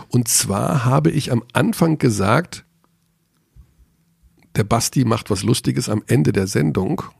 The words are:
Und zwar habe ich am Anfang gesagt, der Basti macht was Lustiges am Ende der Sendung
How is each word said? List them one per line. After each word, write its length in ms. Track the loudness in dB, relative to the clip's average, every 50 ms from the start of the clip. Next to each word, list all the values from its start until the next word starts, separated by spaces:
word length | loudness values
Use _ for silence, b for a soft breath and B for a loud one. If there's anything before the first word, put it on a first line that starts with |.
| -8
Und 220 | _ 0 0 0 2
zwar 560 | 0 -2 0 -2 -2 -2 0 0 0 0 2
habe 260 | 2 2 2 2 2
ich 220 | 0 0 -2 0 -2
am 100 | -2 -4 -2
Anfang 460 | -2 0 0 0 2 0 2 2 2
gesagt, 640 | 2 2 0 2 2 0 2 2 0 0 -4 -14 -18 -20 _ _ _ _ _ _ _ _ _ _ _ _ _ _ _ _ _ _ -20 -20 _ _ _ _ _ _ _ _ _ _ _ _ _ _ _ _ _ _
der 80 | -4 -2
Basti 420 | 0 0 0 0 0 0 0 2
macht 240 | 2 0 -2 -2 -4
was 140 | -4 -2 0
Lustiges 460 | 0 0 0 0 -2 -2 -2 -4 -2
am 140 | -4 -4 -2
Ende 240 | 0 2 2 2 2
der 160 | 2 0 -2
Sendung 560 | 0 0 0 0 0 0 -2 -2 -2 -4 -6 -8 -14 -18